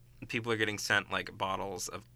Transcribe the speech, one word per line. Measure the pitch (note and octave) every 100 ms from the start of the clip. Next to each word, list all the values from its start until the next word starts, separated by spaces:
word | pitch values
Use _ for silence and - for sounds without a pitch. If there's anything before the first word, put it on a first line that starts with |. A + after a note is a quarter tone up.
| - - -
people | B2 A#2
are | A2
getting | G#2+ G#2
sent, | - G#2 F#2
like, | F#2 F#2 F#2+
bottles | G2 F#2+ G2 F2+ -
of | F#2+ -